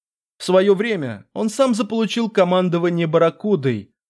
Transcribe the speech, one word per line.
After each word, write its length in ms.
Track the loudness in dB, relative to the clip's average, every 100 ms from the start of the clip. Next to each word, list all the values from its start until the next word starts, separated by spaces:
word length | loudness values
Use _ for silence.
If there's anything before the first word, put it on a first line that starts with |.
| _ _ _ _
В 60 |
своё 300 | 0 2 4
время 520 | 2 0 -4 -6 -10 -12
он 160 | -6 -4
сам 260 | 0 0
заполучил 540 | 0 -2 -2 -2 -2 -2
командование 800 | 0 2 2 0 0 0 0 0
«Барракудой», 880 | 2 2 0 -2 0 0 -4 -6 _ _